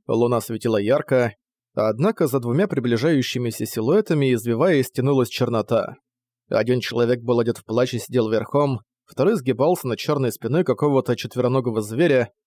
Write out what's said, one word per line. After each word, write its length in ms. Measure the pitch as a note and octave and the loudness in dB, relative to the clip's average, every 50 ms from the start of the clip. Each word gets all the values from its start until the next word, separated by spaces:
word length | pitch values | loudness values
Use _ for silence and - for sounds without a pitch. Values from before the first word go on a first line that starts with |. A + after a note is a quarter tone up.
| _ - | _ -2
Луна 340 | - A2+ A#2 A#2+ B2 A2+ | 0 0 2 2 0 -2
светила 360 | - - A2+ G#2+ - A#2 A2 G#2 | -2 -4 -6 -4 -2 0 0 2
ярко, 560 | G2+ G#2+ C3 D3 D3 - C3+ B2+ A#2+ A2+ G#2 _ _ _ _ _ _ _ _ | 2 2 2 0 0 2 2 2 2 0 -2 _ _ _ _ _ _ _ _
однако 540 | - G#2+ A2 G#2+ A2+ D#3 G#3+ A3+ - E3+ C#3 | -2 -2 -2 0 0 0 0 0 2 0 0
за 120 | B2 C3+ | 0 0
двумя 280 | A#2+ A#2+ A#2+ D#3 G#3 G3+ | -2 0 0 0 0 0
приближающимися 960 | D#3 C3 A#2 B2 A#2 A2 B2 E3 E3 C3+ B2 - - B2+ B2 A#2 A2 - A2+ | 0 -2 0 0 0 2 2 2 2 2 0 0 -2 -4 -4 -4 -4 -6 -6
силуэтами, 680 | - - A#2 A2 B2 E3+ G#3+ G#3 - E3+ D3+ C#3 C3 B2 | -6 -4 -4 0 2 2 2 2 2 2 2 2 2 2
извиваясь, 580 | A2+ A2 A#2 A#2 A2+ D3+ F#3+ E3+ C#3 B2+ - | 0 0 0 0 2 2 2 2 2 0 0
тянулась 380 | - - B2 C3+ C#3+ C3 B2 - | -2 -2 0 2 2 2 2 0
чернота. 680 | - - B2+ A#2+ A#2+ A2 G#2 - A#2+ G#2+ - - - - _ _ _ _ _ _ _ _ _ - | 0 -2 -2 0 0 0 0 0 0 0 0 -2 -8 -16 _ _ _ _ _ _ _ _ _ -4
Один 320 | - A2 A2 A#2 B2 B2 | -2 0 2 2 0 0
человек 400 | A#2 - A#2 A#2+ A#2+ A#2 B2 A#2+ | -2 -2 -2 0 2 2 0 0
был 180 | A#2 A#2+ B2 A#2+ | 0 0 0 0
одет 200 | A#2 A#2 A2 - | 2 0 -2 -6
в 40 | - | -6
плащ 300 | - A2 A#2+ B2+ B2+ - | -4 -2 -2 0 0 -2
и 60 | A2+ | -6
сидел 300 | - - B2 B2+ A2+ G#2+ | -6 -2 -2 0 0 0
верхом, 520 | A2+ G#2+ - - - C#3+ D3 C#3 C3 A2+ - _ _ _ _ | 0 -2 -2 -2 0 0 0 0 -2 -4 -8 _ _ _ _
второй 300 | _ - - C3+ F#3+ A#3 | _ -4 -2 0 0 0
сгибался 520 | F3+ B2 C3 A#2+ A2 C3+ E3 F#3 - - B2+ | 0 0 -2 0 2 2 2 0 0 -2 -4
над 120 | A2 - | -6 -4
чёрной 320 | - - D3+ C#3 C3 A#2 | -4 -2 -2 0 0 -2
спиной 320 | - - - A2 C3 E3+ F3+ | -4 -4 -4 -2 0 0 2
какого-то 520 | - A#2+ - C#3+ D3 C#3 C3 B2 - A#2+ | 0 0 0 2 2 2 2 2 0 -2
четвероногого 680 | - - A2+ - B2 B2 A#2+ C3 C3+ A#2+ A#2+ G#2+ A2 | -4 -4 -6 -4 -2 0 0 0 0 0 -2 -2 -4
зверя, 500 | G#2+ G#2 A2+ B2+ F3 E3 C#3 B2+ A#2 - _ _ _ | -4 -4 0 0 2 4 4 2 0 -2 _ _ _